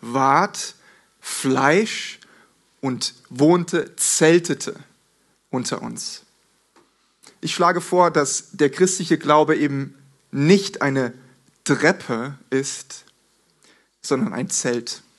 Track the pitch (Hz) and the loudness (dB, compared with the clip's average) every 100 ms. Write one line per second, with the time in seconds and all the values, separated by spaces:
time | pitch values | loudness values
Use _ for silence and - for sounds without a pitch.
0 | 113 123 135 139 196 - - - _ _ | -4 0 4 4 2 -4 -14 -14 _ _
1 | _ _ - - 139 131 135 165 220 - | _ _ -12 -6 -2 2 4 2 0 -6
2 | - - - _ _ _ _ _ 135 123 | -12 -14 -20 _ _ _ _ _ -6 -4
3 | - - _ 127 147 180 175 180 135 - | -6 -10 _ 2 4 4 2 -4 -4 -4
4 | - - 160 170 170 170 - - - _ | -2 2 6 4 2 -6 -6 -12 -18 _
5 | _ _ _ _ _ 127 120 120 117 117 | _ _ _ _ _ -6 -6 -6 -8 -12
6 | - - _ _ _ _ _ _ _ _ | -12 -14 _ _ _ _ _ _ _ _
7 | _ _ - _ 160 - 175 180 170 180 | _ _ -20 _ -10 0 2 2 0 2
8 | 175 160 143 - - - 147 135 180 180 | 4 4 0 -4 -10 -2 -2 2 0 0
9 | 175 156 139 151 151 156 143 139 135 - | 0 -2 4 4 4 2 0 -2 -6 -12
10 | _ _ _ 135 147 196 196 - 143 135 | _ _ _ -2 4 4 4 -4 -2 0
11 | 123 117 - _ _ _ - 135 151 175 | -2 -6 -20 _ _ _ -2 2 2 0
12 | - 113 127 139 _ 135 135 - - - | -2 -6 -6 -12 _ -4 -4 -10 -14 -20
13 | _ _ _ _ _ _ _ _ _ _ | _ _ _ _ _ _ _ _ _ _
14 | - 135 208 - 127 - 131 120 120 - | -4 -2 -2 -4 -6 -4 -4 -4 -6 -14
15 | _ | _